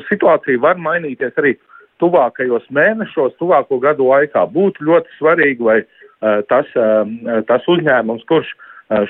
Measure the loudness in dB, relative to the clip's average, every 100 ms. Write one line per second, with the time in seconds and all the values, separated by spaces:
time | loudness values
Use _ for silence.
0 | -2 0 2 2 0 0 0 0 -4 -6
1 | -6 -6 -6 -2 -2 -2 _ -20 _ _
2 | 0 2 0 -2 -2 -4 -2 0 0 0
3 | -6 -2 -2 -2 0 0 0 -2 0 2
4 | 2 2 2 0 -2 0 -2 -2 0 0
5 | 0 -2 0 2 0 0 0 0 -2 _
6 | -20 _ -2 -2 0 -2 0 -2 0 0
7 | 0 -6 -4 -4 0 -2 0 0 2 0
8 | -2 -6 -2 -2 -2 -12 -20 -20 _ -4